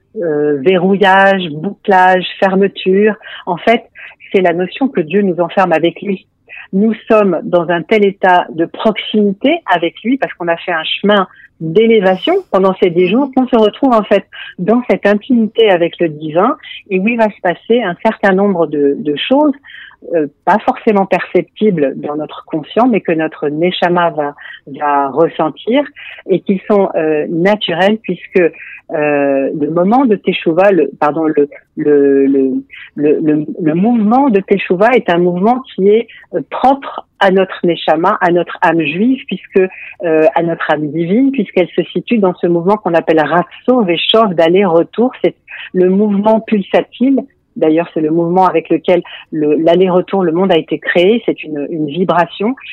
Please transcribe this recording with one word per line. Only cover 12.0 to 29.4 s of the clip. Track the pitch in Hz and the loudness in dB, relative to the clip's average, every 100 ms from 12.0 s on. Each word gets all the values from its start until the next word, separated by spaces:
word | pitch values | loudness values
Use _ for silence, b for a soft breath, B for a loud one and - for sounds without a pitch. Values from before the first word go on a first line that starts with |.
| 190 185 302 381 370 | 2 0 0 -2 0
pendant | 196 190 196 | 0 0 2
ces | 190 | 0
dix | 170 180 | 2 0
jours | 226 277 262 | 0 -2 -2
qu'on | 254 | 0
se | 233 | 2
retrouve | 208 - 277 | 2 0 0
en | 226 | 0
fait | 202 202 - B B - | 2 0 -2 B B -6
dans | 175 240 240 | -2 0 0
cette | 196 - | 0 0
intimité | 208 - 247 214 - 220 | 0 0 0 0 2 2
avec | 175 170 - | 2 0 -2
le | 170 | -4
divin | 147 156 156 214 302 B B - | -4 -6 0 0 -2 B B -6
et | 185 | -4
où | 202 | -2
il | 240 | 0
va | 220 | 0
se | - | 0
passer | 185 170 - 233 | -4 -4 0 0
un | 208 170 | 0 -2
certain | 226 220 202 | -4 0 0
nombre | 190 202 180 160 | 2 2 0 -2
de, | 151 143 139 | 0 0 0
de | 151 147 | -4 -4
choses, | - 269 302 269 B B B - - | 0 2 2 -2 B B B -20 -6
euh, | 170 147 - - | -4 -4 -4 -2
pas | 202 | 0
forcément | - - - 202 190 | 0 -2 0 0 0
perceptibles | 180 - 180 165 - 214 170 139 - | -2 -2 -4 -4 -2 -2 0 -2 -4
dans | 147 151 | -8 -8
notre | 147 - - | -10 -12 -10
conscient, | 160 139 - 254 | -8 -4 0 2
mais | 208 | 0
que | - | 0
notre | 160 156 - 147 | -2 -2 -4 -6
neshama | 151 180 185 180 175 170 | -2 -2 0 0 0 0
va, | 151 143 151 B B - | -2 -6 -8 B B -18
va | 139 147 143 139 | -6 -2 0 0
ressentir | 135 160 - 160 - - 254 285 B B B - | 0 0 0 -4 -4 -2 -2 -2 B B B -4
et | 180 | -4
qui | - 190 - | -2 -4 0
sont, | 208 190 | 0 0
euh, | - 156 151 151 | -2 -2 -2 -2
naturelles | 165 185 208 - 165 190 220 | -2 0 0 -2 0 0 0
puisque, | - 175 - 190 165 B B B - | -4 -10 -4 0 0 B B B -8
euh, | 160 151 143 139 135 | -4 -2 0 0 0